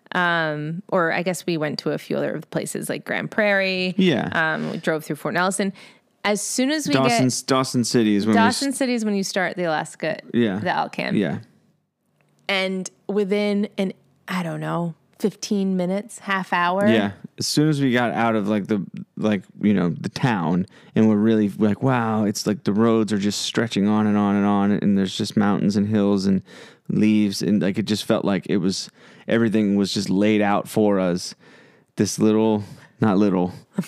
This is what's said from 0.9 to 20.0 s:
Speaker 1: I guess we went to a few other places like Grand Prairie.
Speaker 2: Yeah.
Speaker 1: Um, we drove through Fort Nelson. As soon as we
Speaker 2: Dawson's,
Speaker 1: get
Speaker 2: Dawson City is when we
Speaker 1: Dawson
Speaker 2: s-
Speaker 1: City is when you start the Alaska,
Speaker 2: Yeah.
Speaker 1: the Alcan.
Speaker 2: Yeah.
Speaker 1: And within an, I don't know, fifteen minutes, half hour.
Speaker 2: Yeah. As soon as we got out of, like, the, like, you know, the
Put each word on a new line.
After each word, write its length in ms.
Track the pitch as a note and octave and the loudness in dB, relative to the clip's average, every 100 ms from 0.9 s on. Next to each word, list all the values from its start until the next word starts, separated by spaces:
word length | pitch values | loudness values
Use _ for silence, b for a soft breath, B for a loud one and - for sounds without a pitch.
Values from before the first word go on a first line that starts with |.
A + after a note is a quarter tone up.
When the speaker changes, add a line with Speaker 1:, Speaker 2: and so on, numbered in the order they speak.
| F#3+ E3 | 0 0
Speaker 1:
I 120 | B2+ | 0
guess 220 | F3 D3 - | -2 -4 -4
we 120 | D#3+ | -2
went 220 | D3+ - | -4 -4
to 120 | D#3 | -4
a 60 | D3+ | -6
few 200 | - C#3+ | -4 -4
other 240 | C#3+ D3+ - | -4 -6 -6
places 380 | D#3 - - A2+ | -6 -6 -8 -6
like 160 | A2+ - | -8 -6
Grand 260 | G2+ - | -6 -4
Prairie. 640 | - G#3 G3 F#3+ F#3 F#3 F3+ | 0 0 2 0 -2 -2 2
Speaker 2:
Yeah. 320 | F#3 A#2+ - | 2 2 0
Speaker 1:
Um, 380 | E3+ D#3+ D#3 D#3 | 0 0 -2 -4
we 60 | D#3+ | -4
drove 260 | F3 D#3 | -4 -4
through 120 | - D3 | -4 -8
Fort 160 | D3+ | -4
Nelson. 400 | F3 F#3 G3 G3 B B B B _ | -2 0 -2 -4 B B B B _
As 180 | G3+ G#3 | -2 -2
soon 300 | - - C4 | -2 -2 0
as 160 | D#4 C#4 | -2 0
we 60 | |
Speaker 2:
Dawson's, 480 | C#4+ - A#3 B2+ - | 2 2 2 2 0
Speaker 1:
get 60 | - | 0
Speaker 2:
Dawson 360 | C3 B2+ B2+ | 0 0 -2
City 320 | A2+ B2 G#2+ G2+ | 0 2 4 2
is 100 | A2 | 4
when 100 | A2 | 4
we 60 | |
Speaker 1:
Dawson 280 | A#3 A#3+ C#4 | 4 2 -2
Speaker 2:
s- 80 | C4 | -2
Speaker 1:
City 160 | B3+ | -2
is 120 | A#3+ G#3+ | -2 -2
when 100 | G3+ | -2
you 80 | |
start 320 | F#3+ G3 F3 - | -2 -2 -2 -2
the 60 | |
Alaska, 540 | E3+ D#3 E3+ - D#3 - - | -2 -2 -4 -6 -6 -6 -4
Speaker 2:
Yeah. 260 | A#2+ A2+ F#2+ | 0 0 0
Speaker 1:
the 120 | F3 | -2
Alcan. 440 | D3+ - - - G#2+ | -2 -4 -6 -4 -2
Speaker 2:
Yeah. 240 | E2 - - _ _ _ _ _ _ _ _ _ - | -2 -4 -10 _ _ _ _ _ _ _ _ _ -4
Speaker 1:
And 420 | F#3+ F#3+ F#3+ F3 _ - | -2 -2 -4 -8 _ -4
within 600 | G#3 F#3+ G#3 G#3 G3+ G#3 - | -2 0 0 0 0 -2 -4
an, 160 | F#3+ - _ _ - | -4 -6 _ _ -8
I 140 | F#3 | -6
don't 160 | E3 D#3 | -4 -6
know, 360 | D#3 E3 E3+ - _ - | -4 -4 -4 -8 _ -6
fifteen 580 | G3+ - - G3+ F#3+ F#3 | -6 -4 -4 -2 0 0
minutes, 420 | F3+ G3 - - | -2 -4 -6 -10
half 320 | G3 F#3+ - | -4 -2 0
hour. 340 | F3+ F3 F#3+ G#3 | 0 2 2 4
Speaker 2:
Yeah. 240 | A2 G2+ - - - | 4 2 -4 -16 -8
As 100 | - | -2
soon 220 | D3+ D#3 | 2 2
as 120 | C#3+ | 2
we 100 | C3+ | 2
got 200 | A#2+ A#2 | 2 2
out 240 | D#2+ A#2 A2 | 0 2 2
of, 120 | G2 | 2
like, 200 | G#2+ F#2 | 0 0
the, 180 | G#2 - - - - | -2 -2 -10 -14 -4
like, 260 | G#2+ G2 - - | 0 0 -4 -2
you 120 | G2+ | 0
know, 160 | G2 F2 | 2 0
the 200 | C#2+ | -2